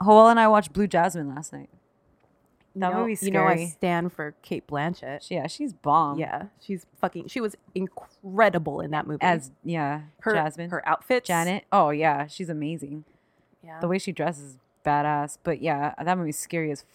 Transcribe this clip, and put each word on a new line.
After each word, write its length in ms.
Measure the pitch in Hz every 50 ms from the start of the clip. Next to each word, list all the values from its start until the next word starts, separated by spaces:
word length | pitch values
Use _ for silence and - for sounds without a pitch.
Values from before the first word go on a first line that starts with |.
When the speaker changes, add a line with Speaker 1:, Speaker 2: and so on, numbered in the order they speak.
| 190
Speaker 1:
Joel 240 | 208 214 214 220
and 120 | 233 233 226
I 80 | 226
watched 240 | 214 214 208 - - -
Blue 120 | 190 208
Jasmine 460 | 175 - 165 170 190 180 170 147 139 131
last 180 | 147 156 - -
night. 160 | 139 139 - _ _ _ _ _ _ _ _ _ _ _ _ _ _ _ _ _ _ _ _ _
Speaker 2:
You 60 | 196
Speaker 1:
That 120 | 190 180 185
Speaker 2:
know, 60 | 220
Speaker 1:
movie's 220 | 233 226 208 - 196
Speaker 2:
you 80 | 196
know 120 | 190 196 -
I 100 | 185 175
Speaker 1:
scary. 120 | 165 175 170
Speaker 2:
stan 400 | 151 _ 190 180 175 170 175 180
for 240 | - - 151 151 - _ _
Cate 240 | - - - -
Blanchett. 600 | - 147 143 151 175 180 - - 131 143 - - -
Speaker 1:
Yeah, 160 | 180 160 135
she's 260 | 160 - - 302 254 170
bomb. 460 | _ - 147 151 165 156 143 143 165
Speaker 2:
Yeah, 260 | 156 - - 147 185 202 _ _
she's 260 | - - 196 170 - _ _ -
fucking, 280 | - 180 - 175 -
she 140 | - - 262
was 140 | 226 202 - _ _ _ _
incredible 1040 | 190 190 - _ - - - _ _ - 190 190 214 220 202 175 170 151 151 143 160
in 100 | 165 147
that 160 | 151 151 -
movie. 140 | - 151 139 -
Speaker 1:
As, 280 | 180 170 156 135 131 _ _ _
yeah, 380 | 165 170 160 147 139 147 151 151 151 _ _
Speaker 2:
Her, 120 | - 220 208
Speaker 1:
Jasmine. 360 | 170 151 156 151 170 170 175
Speaker 2:
her 180 | 175 147 -
outfits. 400 | 151 160 - - - 254 247 -
Speaker 1:
Janet. 380 | - 175 165 165 180 190 - - _
Oh, 180 | 196 202 165 147
yeah, 380 | 151 147 160 156 143 139 147
she's 220 | 151 - - 185 160
amazing. 540 | 160 151 147 156 170 151 139 143 147 156 151 _ _ _ _ _ _ _ _ _ _ _ _
Speaker 2:
Yeah. 160 | 165 160 165
Speaker 1:
The 80 | 175
way 100 | 170 185 190
she 120 | - 202
dresses, 460 | 160 - 151 170 165 143 143 139 131 _ _ _ _ _ _
badass. 520 | 151 147 147 147 151 147 143 147 147 - _ _
But 180 | 175 151 -
yeah, 320 | 139 160 147 139 147 143 - -
that 160 | 160 175 185
movie's 200 | 180 170 151 147 -
scary 320 | - - 170 165 160 151
as 120 | 143 - - _ _